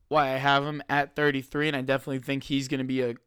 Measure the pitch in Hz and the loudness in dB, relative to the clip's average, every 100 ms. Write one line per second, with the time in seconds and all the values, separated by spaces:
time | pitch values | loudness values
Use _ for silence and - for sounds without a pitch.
0 | _ 151 139 131 139 139 143 151 - 143 | _ 0 2 2 4 4 2 -6 -2 0
1 | 139 - 147 135 127 147 151 143 131 135 | 0 2 2 2 -4 -2 -2 -2 0 0
2 | 151 135 123 139 - 139 135 139 131 131 | 0 -6 -4 -6 -2 -4 -2 -4 -2 -2
3 | 123 120 | -2 -4